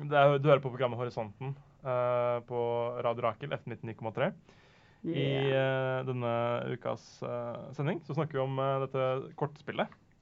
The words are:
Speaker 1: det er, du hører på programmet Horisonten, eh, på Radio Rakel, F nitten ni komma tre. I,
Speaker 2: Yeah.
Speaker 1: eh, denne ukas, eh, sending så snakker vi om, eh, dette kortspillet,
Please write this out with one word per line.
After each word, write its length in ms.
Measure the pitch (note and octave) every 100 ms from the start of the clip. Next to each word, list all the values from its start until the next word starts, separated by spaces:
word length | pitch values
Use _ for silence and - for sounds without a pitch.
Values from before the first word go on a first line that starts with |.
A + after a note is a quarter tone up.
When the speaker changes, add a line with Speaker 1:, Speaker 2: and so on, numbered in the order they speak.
| D3
Speaker 1:
det 20 |
er, 220 | D3 C#3+ C#3+
du 100 | D3
hører 100 | C#3
på 80 | C3
programmet 300 | B2 B2+ A#2
Horisonten, 540 | B2 A#2+ G#2+ - C3 C#3 - -
eh, 580 | C3+ B2 B2 B2 A#2+ A#2+
på 160 | A#2 A#2+ A#2 A#2 A#2 B2
Radio 200 | A#2+ A#2
Rakel, 260 | A#2 A2 D3
F 100 | C#3+
nitten 200 | - A2+ A2+
ni 60 |
komma 180 | A2 A2+
tre. 160 | A2 D#3+ - - - - - - -
I, 40 | E3+
Speaker 2:
Yeah. 920 | D3+ C#3 C#3 C3+ C3+ C3+ C3 C3 C3
Speaker 1:
eh, 20 |
denne 300 | C3 B2+ A#2+ A#2 A#2 A#2+ B2+ B2+
ukas, 460 | A#2+ A#2+ - -
eh, 500 | B2+ A#2+ A#2+ A#2 -
sending 300 | C3 C#3+ E3
så 80 | D#3+
snakker 180 | D3 D3+
vi 120 | C3+
om, 140 | C3+ C3+
eh, 280 | C3+ C3+ C3+
dette 480 | C3+ C3 C3 -
kortspillet, 540 | - D3+ - - G#2+ G#3+ - _ _